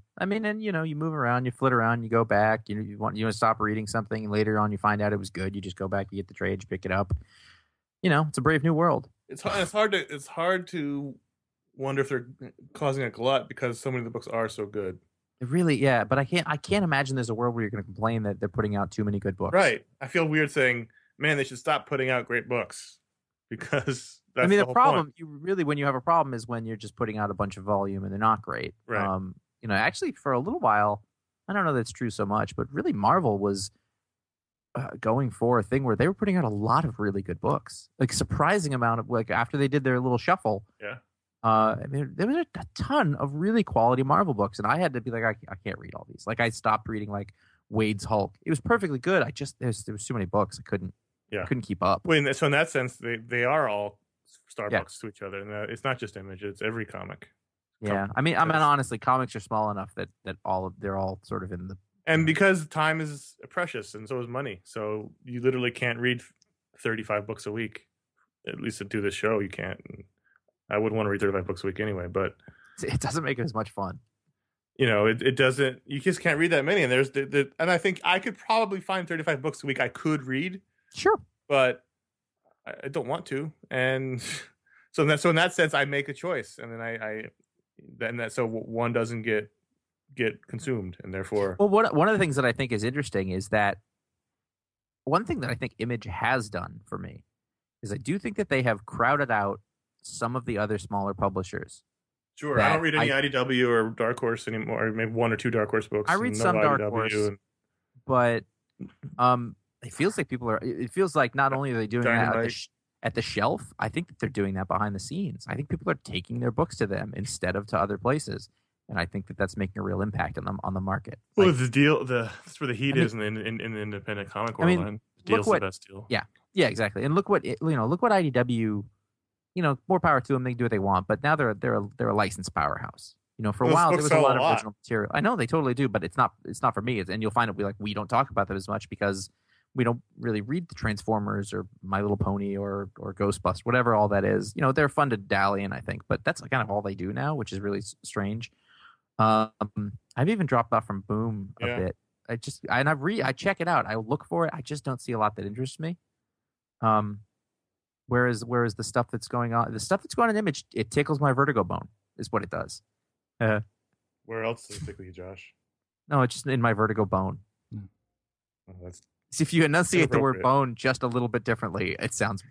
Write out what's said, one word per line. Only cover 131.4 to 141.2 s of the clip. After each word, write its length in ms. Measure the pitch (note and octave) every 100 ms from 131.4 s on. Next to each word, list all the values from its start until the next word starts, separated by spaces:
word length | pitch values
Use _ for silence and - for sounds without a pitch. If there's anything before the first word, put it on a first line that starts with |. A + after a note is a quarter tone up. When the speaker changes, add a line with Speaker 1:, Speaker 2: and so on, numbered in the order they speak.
| B2
Speaker 1:
they're 220 | G#2 B2 G#2+
a, 120 | G#2 -
they're 120 | A#2
a 60 | G#2
licensed 380 | G2+ - F#2 -
powerhouse. 580 | D2 - - - - - _ -
You 60 |
know, 80 | G#2+
for 140 | G2+ B2
a 20 |
Speaker 2:
Those 60 |
Speaker 1:
while, 160 | D#3+ E3+
there 80 | D3+
Speaker 2:
books 60 |
Speaker 1:
was 80 | D3+
a 40 | D#3+
Speaker 2:
sell 60 |
a 60 | C#3
Speaker 1:
lot 80 | C3
of 40 |
Speaker 2:
lot. 120 | D3+
Speaker 1:
original 220 | A#2+ A2 -
material. 280 | - A2+ G#2
I 60 | -
know 140 | G#3+ A#3
they 120 | E3
totally 260 | E3 C3+
do, 160 | A#2+ C3
but 140 | G2+
it's 120 | F2 -
not, 140 | A#2 - -
it's 160 | G#2+
not 120 | B2+
for 80 | G#2
me. 180 | A2+ A2+
It's, 100 | F#2
and 120 | G#2
you'll 100 | A2
find 180 | A2 A2+
it, 60 | F#2
we, 60 | G2+
like, 100 | G#2
we 160 | G#2
don't 140 | G2+ G#2+
talk 200 | A#2+ C#3
about 160 | - G2
them 80 | G2
as 100 | F#2
much 200 | G#2 -
because 400 | G2 G2+ G2 G2+ _ _ _ _
we 100 | C3
don't 180 | A#2 A#2 - -
really 220 | A#2+ G#2+
read 300 | G#2 E3 E3+
the 60 | -
Transformers 760 | A#2+ G#2 - A2